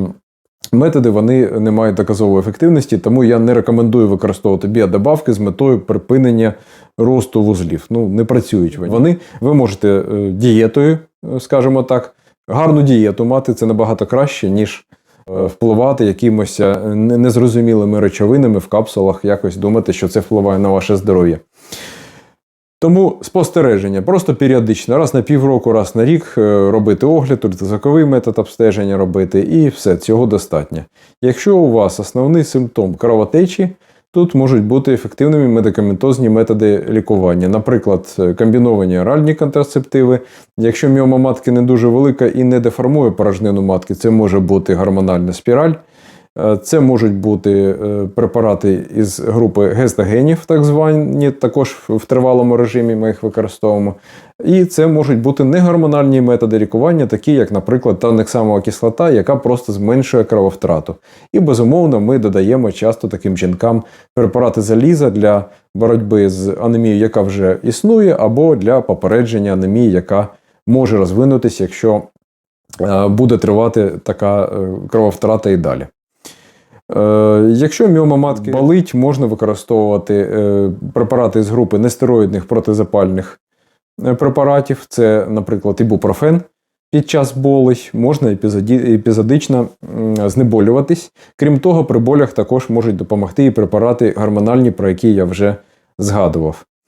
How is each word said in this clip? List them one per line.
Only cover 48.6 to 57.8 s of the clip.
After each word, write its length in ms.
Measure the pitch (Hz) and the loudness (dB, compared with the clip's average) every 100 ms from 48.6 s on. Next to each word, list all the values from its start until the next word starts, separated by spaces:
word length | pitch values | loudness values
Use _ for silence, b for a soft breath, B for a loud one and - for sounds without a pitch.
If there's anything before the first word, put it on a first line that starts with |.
| 101 90 - 110 | 0 -2 -4 -4
із 240 | 104 - | -4 -4
групи 500 | 113 113 113 101 101 | -4 0 0 0 0
гестогенів, 760 | 104 127 - 95 113 147 165 - | 0 0 0 0 2 2 0 0
так 180 | 160 | 0
звані, 680 | 147 151 156 151 143 139 143 | 2 2 2 0 0 -2 -2
також 440 | 139 120 143 131 - - | -2 -2 0 -2 -6 -6
в, 60 | 110 | -6
в 100 | - | -2
тривалому 520 | 131 127 127 120 120 | 0 2 2 2 2
режимі 380 | 117 120 117 110 | 0 -2 -2 -2
ми 120 | 110 | -2
їх 160 | 107 | -4
використовуємо. 720 | 110 113 104 - 107 104 101 98 B B B - 165 | -4 -4 -6 -4 -2 0 -2 -6 B B B -6 0
І 200 | 185 180 | 2 2
це 220 | - 160 | 2 2
можуть 320 | 151 143 117 | 2 0 0
бути 240 | 127 139 | 0 0
негормональні 800 | 131 175 180 175 156 147 139 131 | 2 2 2 2 2 2 2 2
методи 380 | 123 120 113 110 | 2 2 0 0
лікування, 480 | 104 113 160 165 120 | 0 0 0 0 0
такі 260 | 104 - | -2 0
як, 180 | 143 92 | 0 0
наприклад, 480 | 101 - 123 | -2 -2 -2